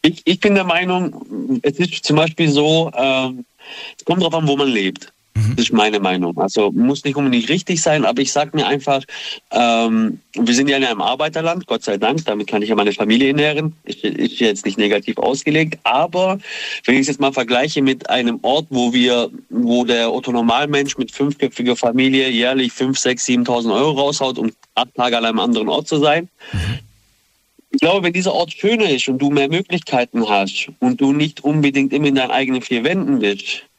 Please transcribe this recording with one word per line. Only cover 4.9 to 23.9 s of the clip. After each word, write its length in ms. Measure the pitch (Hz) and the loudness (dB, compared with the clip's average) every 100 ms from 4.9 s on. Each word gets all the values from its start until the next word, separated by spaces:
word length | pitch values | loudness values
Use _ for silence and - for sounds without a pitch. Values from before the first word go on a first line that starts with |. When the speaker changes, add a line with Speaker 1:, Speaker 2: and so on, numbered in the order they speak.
| 92 - _ _ | -6 -20 _ _
Speaker 2:
Mhm. 220 | - 107 143 | -2 0 0
Speaker 1:
Das 80 | 120 | 2
ist 60 | |
meine 260 | 117 107 104 | 2 2 2
Meinung. 400 | 95 92 87 87 | 0 0 -2 -2
Also 320 | 98 117 101 | -2 2 0
muss 320 | 92 123 139 | 2 0 0
nicht 120 | 147 139 | -4 0
unbedingt 320 | 139 120 113 | 0 0 0
richtig 340 | 175 - 170 | -2 0 0
sein, 220 | 165 151 | 2 2
aber 180 | 101 240 | 2 2
ich 80 | 135 | 0
sag 220 | 143 147 | -2 -2
mir 140 | 156 110 | -2 0
einfach, 340 | 143 143 135 - - - - _ | -2 0 -2 -4 -14 -12 -14 _
ähm, 720 | 117 120 117 113 113 110 - _ | 0 2 4 2 2 0 -4 _
wir 220 | - 117 | -2 2
sind 140 | 120 139 | 2 2
ja 80 | 139 | 2
in 80 | |
einem 160 | 131 107 | 0 0
Arbeiterland, 640 | 98 131 156 160 165 175 - | -2 0 -2 -2 -2 -4 -4
Gott 160 | 117 | -4
sei 160 | - 101 | -2 -2
Dank, 260 | 110 156 | 0 0
damit 220 | 156 104 101 | -2 -4 -2
kann 160 | 104 | -2
ich 60 | 104 | 0
ja 80 | 104 | 2
meine 160 | 104 | 0
Familie 360 | 98 107 117 135 | 0 2 4 4
ernähren. 460 | 147 147 151 156 160 | 2 0 0 -4 -6
Ist, 220 | - - | -14 -6
ist 340 | 104 - - - | -4 -2 -4 0
jetzt 260 | 113 101 | 0 0
nicht 140 | 104 98 | -4 0
negativ 400 | 104 104 98 107 | 2 2 0 -2
ausgelegt, 600 | - 135 - 156 156 160 | -2 0 0 0 0 -2
aber 560 | - 135 170 170 185 196 - - - - | 0 0 0 0 0 -2 -8 -12 -10 -6
wenn 100 | - | 2
ich 60 | 131 | 2
es 40 | 135 | 2
jetzt 120 | 139 | 0
mal 120 | 139 | 0
vergleiche 500 | 135 117 123 151 156 | 0 0 0 0 2
mit 260 | 135 123 - | 0 0 -2
einem 300 | 127 120 113 | 0 0 -2
Ort, 260 | 113 143 160 | 0 0 0
wo 220 | 131 120 | 0 2
wir, 360 | 123 123 120 117 - _ | 2 2 2 -2 -8 _
wo 340 | 113 120 120 | -2 2 2
der 280 | 120 120 117 | 2 0 0
Otto-Normalmensch 840 | 123 123 120 117 120 147 147 139 - | -2 -2 0 2 0 0 0 -2 -4
mit 120 | 123 | -8
fünfköpfiger 640 | - 143 139 135 - 123 | -2 -2 0 -4 0 -2
Familie 560 | 120 120 123 131 135 131 | 0 0 2 2 2 2
jährlich 420 | 117 123 135 127 | 0 0 0 -2
fünf, 240 | - 131 135 | -2 -2 0
sechs, 260 | 127 127 | 0 -2
siebentausend 500 | - 123 123 120 117 | 0 0 2 0 0
Euro 160 | 104 147 | 2 0